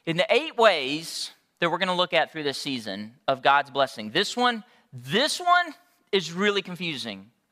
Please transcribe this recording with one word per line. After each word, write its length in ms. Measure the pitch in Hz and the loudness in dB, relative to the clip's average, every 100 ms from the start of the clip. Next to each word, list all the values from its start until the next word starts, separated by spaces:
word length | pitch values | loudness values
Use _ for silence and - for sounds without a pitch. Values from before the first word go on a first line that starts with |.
| - | -4
In 100 | 165 | -2
the 100 | - | 2
eight 280 | 240 320 247 | 2 2 4
ways 760 | 220 170 135 151 165 - - - _ _ | 6 6 0 -4 -6 -10 -10 -14 _ _
that 100 | 170 | -2
we're 80 | 170 | 0
gonna 160 | 185 | 0
look 180 | 180 180 | 0 2
at 200 | 170 139 | 2 0
through 100 | 160 | -2
this 180 | 143 131 | -6 -6
season 560 | 151 127 107 98 107 120 - | -6 -6 -6 -10 -12 -8 -4
of 140 | 131 | 2
God's 280 | 139 139 139 | 4 4 2
blessing, 400 | 135 131 - 107 | 0 0 -2 -4
this 260 | 139 208 - | -2 -2 0
one, 280 | 247 233 - _ _ | 0 -2 -10 _ _
this 460 | 127 127 190 302 311 | -18 -4 0 0 0
one 360 | 349 349 349 - _ _ _ | 2 2 2 -8 _ _ _
is 220 | 196 160 | -2 -2
really 300 | 170 208 202 | 0 0 0
confusing. 680 | 190 180 175 139 113 98 98 _ _ | -4 -8 -6 -6 -8 -12 -16 _ _